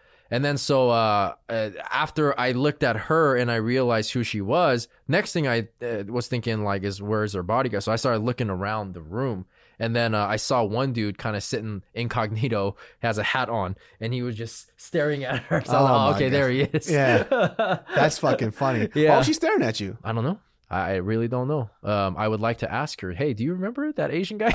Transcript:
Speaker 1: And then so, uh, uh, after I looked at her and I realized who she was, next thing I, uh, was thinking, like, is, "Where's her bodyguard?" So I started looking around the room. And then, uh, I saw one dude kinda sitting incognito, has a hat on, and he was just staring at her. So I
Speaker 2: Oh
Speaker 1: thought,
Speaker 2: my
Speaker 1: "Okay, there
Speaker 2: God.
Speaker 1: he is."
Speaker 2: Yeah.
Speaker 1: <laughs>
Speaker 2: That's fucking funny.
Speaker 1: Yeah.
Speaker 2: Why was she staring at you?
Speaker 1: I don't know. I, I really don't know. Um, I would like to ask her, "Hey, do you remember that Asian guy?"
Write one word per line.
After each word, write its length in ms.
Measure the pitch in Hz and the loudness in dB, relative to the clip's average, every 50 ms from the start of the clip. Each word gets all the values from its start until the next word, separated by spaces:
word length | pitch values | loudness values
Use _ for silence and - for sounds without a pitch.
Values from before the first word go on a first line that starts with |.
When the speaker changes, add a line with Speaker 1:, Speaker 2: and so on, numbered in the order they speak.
| _ _ _ _ _ _ | _ _ _ _ _ _
Speaker 1:
And 140 | - 123 139 | -2 0 0
then 120 | 147 143 131 | 0 0 0
so, 320 | - - 143 131 127 120 | 0 2 4 4 4 4
uh, 440 | 117 117 113 110 104 104 98 90 - - _ - | 4 4 4 4 4 2 2 0 -2 -8 _ -4
uh, 220 | 117 113 110 107 92 76 - - | -2 -2 -2 -4 -6 -10 -8 -2
after 480 | - 135 156 151 - 160 151 143 123 - | 0 0 0 0 0 0 2 2 2 2
I 140 | 123 127 123 | 0 0 2
looked 300 | 123 139 151 135 - 147 | 2 2 0 0 2 0
at 140 | 127 113 | 0 0
her 400 | 107 - - 160 165 160 143 131 | 0 0 0 2 4 4 4 4
and 140 | 123 123 120 | 4 2 2
I 60 | 117 | 0
realized 560 | 113 107 113 123 131 127 123 117 110 104 - - | 0 0 2 2 2 2 2 2 2 0 0 -2
who 100 | 127 113 | -2 -2
she 180 | - - 107 98 | -2 -4 -4 -2
was, 460 | 98 135 175 180 147 123 123 - - _ _ _ - | 0 2 2 4 4 2 0 -2 -6 _ _ _ 0
next 240 | 143 196 208 - - | 0 0 0 0 -2
thing 140 | 175 151 131 | 0 0 2
I, 200 | 120 117 104 - - _ 123 | 0 0 -2 -4 -10 _ -6
uh, 220 | 120 117 104 101 101 | -4 -4 -4 -6 -4
was 180 | 117 123 117 | -4 -4 -4
thinking, 360 | - 131 120 113 120 113 107 104 | -2 -4 -4 -2 -2 -2 -2 0
like, 200 | 101 101 98 92 | -2 -2 -2 -2
is, 160 | 101 92 95 98 | -4 -4 -4 -4
"Where's 300 | 104 110 104 107 104 101 | -2 0 0 0 0 -2
her 80 | 95 90 | -4 -2
bodyguard?" 400 | 85 110 127 131 127 101 98 - | 0 0 0 0 0 -2 -2 -2
So 80 | 110 110 | 0 -2
I 40 | |
started 240 | 113 - 131 117 110 | 0 0 0 0 0
looking 280 | 110 123 120 - 123 104 | 0 -2 -2 -2 -2 -4
around 420 | 95 90 98 104 110 110 104 95 87 | -2 -4 -4 -4 -4 -6 -6 -8 -10
the 80 | 87 78 | -14 -12
room. 440 | 78 90 117 135 131 110 92 92 - _ _ _ _ _ - | -8 -6 -4 -4 -4 -4 -6 -8 -12 _ _ _ _ _ -6
And 180 | 117 117 117 | -4 -2 0
then, 180 | 120 117 117 110 | 0 2 2 2
uh, 120 | 104 104 | 2 2
I 100 | 98 110 | 0 0
saw 260 | 110 - - 139 123 113 | -2 0 0 2 2 2
one 300 | 98 107 120 135 135 120 | 0 0 -2 -2 -2 -2
dude 260 | 117 107 104 95 - | -2 -2 -4 -4 -6
kinda 220 | - 117 107 101 | -6 -4 -4 -4
sitting 420 | - - - 113 113 110 104 95 - _ _ | -4 -4 -4 -4 -4 -6 -8 -8 -12 _ _
incognito, 840 | 113 120 117 - 123 110 107 107 110 113 127 113 101 98 98 - - - - - _ | -6 -4 -2 -2 -2 -2 -2 -2 -2 0 0 0 0 0 -2 -4 -6 -14 -20 -12 _
has 180 | - 117 107 107 | -4 -2 -2 0
a 40 | 101 | -2
hat 260 | - - 135 123 - | 0 0 -2 -2 -2
on, 280 | 117 110 95 90 98 - - - - _ | -2 -2 -2 -4 -6 -8 -12 -20 -14 _
and 120 | 107 113 127 | -6 -4 -4
he 80 | 127 123 | -4 -4
was 140 | 123 117 | -6 -6
just 340 | 104 117 113 - - - - _ _ | -6 -8 -10 -12 -16 -18 -20 _ _
staring 460 | - - - 165 147 151 147 139 135 | -14 -6 -2 0 0 0 0 -2 -4
at 160 | 123 135 127 - | -4 -4 -6 -4
her. 180 | - 165 147 127 | -2 -2 -2 0
So 80 | - 123 | 2 2
I 40 | 139 | 4
Speaker 2:
Oh 60 | 139 | 6
Speaker 1:
thought, 240 | 131 127 139 131 139 | 6 6 4 4 4
Speaker 2:
my 60 | 147 | 4
Speaker 1:
"Okay, 120 | - 139 131 | 2 2 2
there 200 | 135 143 139 127 | 2 2 2 2
Speaker 2:
God. 40 | 123 | 2
Speaker 1:
he 80 | 135 143 | 0 0
is." 280 | - - - - - | 0 0 -2 0 2
Speaker 2:
Yeah. 880 | 160 143 139 127 117 - - - 277 240 196 - - - 220 185 180 - - | 2 4 4 4 4 4 2 2 2 2 2 0 0 -2 0 0 -2 -4 -4
Speaker 1:
<laughs> 100 | - 381 | -2 2
Speaker 2:
That's 240 | - 143 156 - - | 2 4 4 2 2
fucking 320 | - 139 135 - 127 110 - | 2 2 2 2 0 -2 -2
funny. 360 | - 139 135 127 113 117 107 - | 0 0 0 2 2 0 0 2
Speaker 1:
Yeah. 160 | 147 151 156 - | 4 6 6 6
Speaker 2:
Why 40 | - | 6
was 80 | 135 | 6
she 60 | 302 311 | 4 2
staring 300 | - 339 320 427 370 151 | 2 2 2 2 2 2
at 180 | 113 110 - | 0 0 -2
you? 160 | 101 95 104 - - | -6 -8 -8 -8 -6
Speaker 1:
I 80 | 107 113 | -4 -2
don't 120 | 117 110 | -2 0
know. 140 | 147 196 - - _ _ _ _ _ | -2 -2 -4 -10 _ _ _ _ _
I, 220 | - 92 92 87 98 | -4 -2 0 0 0
I 40 | |
really 320 | 92 90 101 110 113 117 117 | 0 0 0 0 0 0 0
don't 200 | 123 127 127 135 | -2 -2 -2 0
know. 200 | 156 151 120 104 - _ - | -2 -2 -2 -4 -8 _ -4
Um, 320 | 101 104 101 98 95 90 | -2 0 0 0 0 -2
I 100 | 92 107 | -2 -2
would 140 | 110 110 104 | 0 0 0
like 180 | 110 117 117 - | 0 -2 -2 -2
to 140 | 113 - - | -4 -4 -4
ask 260 | 120 147 147 - - 98 | -4 -4 -6 -6 -8 -8
her, 100 | 90 87 | -8 -4
"Hey, 220 | 90 131 151 120 | -2 -2 -2 -2
do 100 | 101 117 | -2 -2
you 80 | 156 180 | -4 -2
remember 400 | 185 185 214 240 277 294 302 302 | -2 -4 -6 -4 -4 -6 -4 -2
that 180 | - 151 - - | -2 -2 -2 -2
Asian 240 | 170 196 - 214 208 | -2 -4 -4 -4 -2
guy?" 120 | 214 226 - | 0 0 0